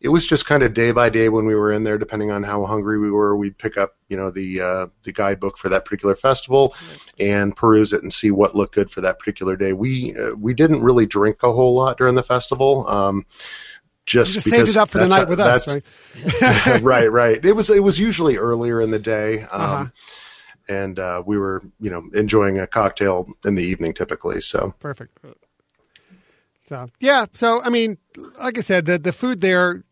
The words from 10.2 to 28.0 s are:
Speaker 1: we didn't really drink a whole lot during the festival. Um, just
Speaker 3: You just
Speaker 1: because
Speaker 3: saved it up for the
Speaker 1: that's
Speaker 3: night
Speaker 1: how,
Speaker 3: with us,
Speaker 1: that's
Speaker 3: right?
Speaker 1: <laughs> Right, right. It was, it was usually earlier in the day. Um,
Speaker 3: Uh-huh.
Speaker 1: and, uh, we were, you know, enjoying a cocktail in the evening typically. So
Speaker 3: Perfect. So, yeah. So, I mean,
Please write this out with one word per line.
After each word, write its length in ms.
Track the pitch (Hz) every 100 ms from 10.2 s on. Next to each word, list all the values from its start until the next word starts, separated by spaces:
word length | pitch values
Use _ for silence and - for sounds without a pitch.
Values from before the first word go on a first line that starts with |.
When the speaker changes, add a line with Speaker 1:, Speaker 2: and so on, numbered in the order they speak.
| 110 107
Speaker 1:
we 180 | 107
didn't 300 | 123 160 151
really 240 | 117 123 107
drink 340 | 101 104 107
a 100 | 123
whole 220 | 117 127
lot 240 | 123 131 120
during 160 | 127
the 80 | 127
festival. 640 | 123 123 - 127 135 135 -
Um, 380 | 101 98 98 - - - - - - _ _ -
just 240 | 123 139
Speaker 3:
You 40 | 202
just 100 | 214
Speaker 1:
because 140 | 233
Speaker 3:
saved 100 | 226
it 80 | 214
up 120 | 208
for 100 | -
the 80 | 180
Speaker 1:
that's 100 | 190
Speaker 3:
night 60 |
Speaker 1:
how, 60 | 185
Speaker 3:
with 80 | 175
us, 260 | 202 123 143
Speaker 1:
that's 1000 | 143 - _ - - 190 480 - - - 233
Speaker 3:
right? 60 |
Speaker 1:
<laughs> 20 |
Right, 280 | 123 123 117
right. 320 | 117 120 110
It 100 | 165
was, 180 | 214 208
it 100 | 208
was 180 | 202 156
usually 380 | 220 170 160 110
earlier 420 | 117 117 120 117
in 120 | 113
the 80 | 110
day. 420 | 107 107 107 110
Um, 60 | 110 101
Speaker 3:
Uh-huh. 240 | 101 98 131 _ - - - - - _ -
Speaker 1:
and, 300 | 98 98 92
uh, 240 | 92 90 90
we 120 | 104
were, 240 | 98 95 92 _
you 100 | 110
know, 140 | 87 82
enjoying 460 | 101 107 110 101 95
a 80 | 92
cocktail 580 | - 101 - 101 90 92 - 104
in 100 | 98
the 80 |
evening 300 | 87 92 85
typically. 480 | - 90 - 87 -
So 320 | - - 104 -
Speaker 3:
Perfect. 380 | 147 139 113 _ 139 _ _ _ _ _ _ _ _ 185 _ _ _ _ _
So, 200 | 135 123 _
yeah. 260 | 254 277 214
So, 280 | - 233 233
I 60 | 240
mean, 280 | 240 226 196